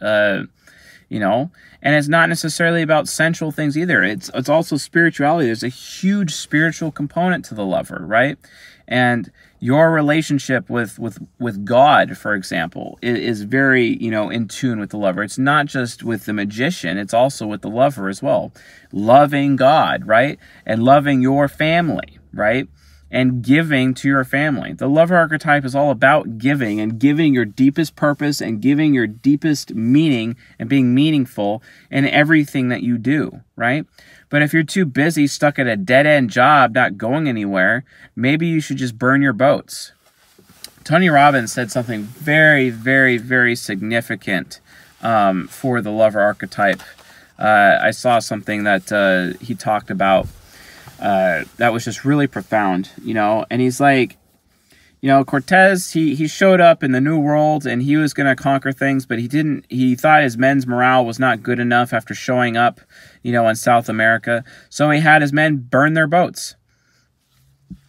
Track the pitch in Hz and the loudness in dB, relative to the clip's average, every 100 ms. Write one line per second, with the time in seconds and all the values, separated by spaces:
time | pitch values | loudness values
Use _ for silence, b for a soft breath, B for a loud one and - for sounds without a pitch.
0 | 107 107 104 95 - _ b b b b | -2 0 0 -2 -6 _ b b b b
1 | b 110 98 113 160 b b b - 151 | b -4 -2 -2 -4 b b b -2 0
2 | 143 165 165 165 160 - 165 170 156 151 | 2 2 2 -2 -6 -2 0 0 0 0
3 | 139 - 160 165 160 147 151 147 175 127 | 0 -2 -2 -2 -6 -4 -4 -2 0 0
4 | 92 104 - 117 127 156 170 147 - 165 | 0 -4 -8 -8 0 0 0 -6 -4 0
5 | 165 147 143 170 127 110 123 - - - | 0 0 0 0 0 -2 -6 -10 -16 -6
6 | 185 202 175 - - 147 165 156 160 - | -2 -2 -4 -6 -4 -2 -2 -2 -8 -6
7 | 143 - 180 175 - 110 98 76 71 - | -6 -2 -2 -2 -6 -8 -4 -4 -6 -10
8 | 78 113 135 - B B B B B 123 | -2 0 0 -4 B B B B B 0
9 | 123 120 - b b b 120 139 165 160 | 0 0 -6 b b b 0 4 4 2
10 | 147 156 151 143 - 123 - 120 110 - | 0 0 0 -4 -2 -4 -2 -6 -6 -8
11 | 113 - - - 120 101 101 123 143 175 | -10 -10 -18 -8 -8 -6 0 4 6 4
12 | - - - 101 - 92 80 - - - | 0 -4 -6 -6 -4 -6 -6 -10 -14 -8
13 | 120 117 117 107 104 131 139 127 113 - | -6 -4 -4 -6 -4 0 2 2 0 -2
14 | 117 110 104 117 107 - 131 110 101 104 | -4 -4 -4 -6 -6 -4 -4 -4 -6 -4
15 | 101 92 107 - 135 147 147 135 120 - | -2 -2 -6 -4 0 0 -2 -4 -6 -8
16 | 175 175 - 107 101 107 139 180 85 95 | -6 -6 -6 -6 -6 -4 -4 -4 -6 -8
17 | 98 113 135 - 107 104 101 113 131 - | -2 2 0 0 -10 -8 -6 0 0 0
18 | 98 98 139 113 82 B B B B 95 | -8 -6 -2 -2 -4 B B B B -4
19 | 104 131 143 143 139 131 127 156 98 69 | 4 6 6 2 0 2 2 2 0 -4
20 | 95 110 135 - b b - 113 120 143 | 0 2 0 -4 b b -6 0 4 4
21 | 143 135 127 139 143 - 156 170 165 95 | 4 0 0 0 -2 -2 -2 0 -2 -4
22 | - - _ 98 104 127 139 _ b b | -8 -18 _ -4 -2 -2 -4 _ b b
23 | b 123 127 123 110 147 165 139 131 127 | b -2 0 0 2 2 2 0 0 -2
24 | 139 135 131 139 151 131 - 76 131 147 | 0 0 0 -2 -2 -4 -6 -6 0 2
25 | 170 180 160 156 156 147 135 135 147 117 | 4 4 2 -2 0 0 0 -2 0 2
26 | 135 147 - 113 127 143 113 104 107 113 | 2 2 0 -4 -2 0 -2 -2 -4 0
27 | 139 147 160 127 107 101 131 143 156 - | 2 4 2 2 0 2 2 2 -4 -2
28 | 151 143 147 143 110 110 123 147 156 135 | -2 0 -4 -4 -6 -2 0 2 2 2
29 | 113 110 135 147 160 143 - 113 113 139 | 0 -2 0 2 0 -2 -4 -4 2 2
30 | 160 123 110 - b b 113 139 123 127 | 4 0 -4 -10 b b -2 2 2 2
31 | 156 151 123 - 101 110 b b b 139 | 2 0 -2 -4 -4 -4 b b b -2
32 | 139 - 151 160 143 143 127 117 117 120 | 0 2 4 2 0 -2 -2 -2 -2 -4
33 | 113 151 101 - _ - 117 147 - b | -2 -2 -4 -8 _ -6 -2 -2 -6 b
34 | b b b 147 147 165 156 196 170 127 | b b b 0 0 0 0 0 -2 0
35 | 156 156 143 - 147 143 127 107 95 127 | 0 2 -2 0 -2 0 -2 -2 2 4
36 | 147 147 120 120 131 147 120 120 117 98 | 4 2 2 2 4 6 4 2 -2 -2
37 | 113 147 151 117 101 98 92 117 - b | -4 -2 -2 -4 -2 0 0 0 -6 b
38 | b - 123 156 170 160 147 135 127 110 | b -4 -2 0 0 -2 -4 -6 -6 -2
39 | 127 135 139 104 135 - - - - _ | 0 2 2 2 2 2 -4 -16 -16 _
40 | _ _ _ _ _ _ - _ - 160 | _ _ _ _ _ _ -20 _ 0 2
41 | 185 143 143 135 110 - 120 131 120 110 | 4 6 6 4 -2 -6 -4 -4 -4 -8
42 | 104 127 151 151 156 143 127 113 117 135 | -10 -10 -2 2 4 4 0 -2 0 2
43 | 131 120 120 127 123 120 - 98 107 117 | 2 0 -2 0 0 -2 -6 -8 -4 -4
44 | - 110 - 92 - - b b b b | -4 -10 -6 -6 -6 -16 b b b b
45 | 113 110 98 92 - - 131 120 107 107 | -2 2 2 0 -6 -8 -4 -4 -4 0
46 | 110 104 101 101 98 - 101 95 B B | 0 2 0 -2 -8 -2 -2 -2 B B
47 | B B B B 107 107 101 - 107 110 | B B B B 2 4 6 4 0 -2
48 | 123 117 - 107 98 107 104 95 - 104 | 0 0 0 -8 -6 -4 0 -2 0 0
49 | 98 92 87 90 117 107 - 107 - 95 | 2 2 -2 -8 -10 -8 -4 -4 -4 -2
50 | 98 92 - - B B B B B B | 2 2 0 -10 B B B B B B
51 | 101 95 92 80 - - 117 117 120 101 | -2 0 0 -2 -6 -4 -2 -2 -6 -6
52 | 135 147 139 - 98 107 98 92 95 - | -2 0 0 -4 -4 -2 0 -2 -4 -10
53 | 120 110 104 110 - 120 127 127 143 135 | -6 -2 0 0 -2 0 0 2 2 2
54 | 117 - _ _ _ b b b b b | 0 -6 _ _ _ b b b b b
55 | 135 135 131 143 131 185 190 185 - 165 | 2 2 2 -2 2 4 4 2 -2 -2
56 | 156 139 151 - 196 185 170 160 139 127 | 0 0 -4 2 4 6 6 6 2 0
57 | 139 160 147 151 151 151 135 117 139 151 | 0 0 0 2 2 0 -2 -4 0 0
58 | 151 - 139 131 139 135 135 135 139 135 | 0 0 0 0 0 -2 -2 -4 -2 -2
59 | 131 117 117 147 156 135 - 123 127 123 | -4 -6 -4 -2 -2 -4 -6 -2 0 2
60 | 156 151 139 113 135 139 123 123 127 131 | 4 4 2 0 0 0 0 0 2 2
61 | 117 113 131 113 110 120 120 120 120 117 | 0 0 -2 -2 -2 -2 0 0 0 -4
62 | - 104 - 127 120 117 117 - _ b | -6 -10 -4 0 0 2 0 -2 _ b
63 | b b 120 120 113 110 - 117 117 110 | b b -4 0 0 0 2 2 0 0
64 | 110 113 120 117 - B B - 147 151 | 2 0 0 -4 -4 B B -2 0 2
65 | 160 156 143 147 156 143 123 131 147 160 | 6 4 4 0 0 0 0 2 2 2
66 | 156 175 175 - - - _ _ _ _ | 2 2 0 -4 -16 -18 _ _ _ _
67 | _ _ _ _ _ _ - - | _ _ _ _ _ _ -20 -20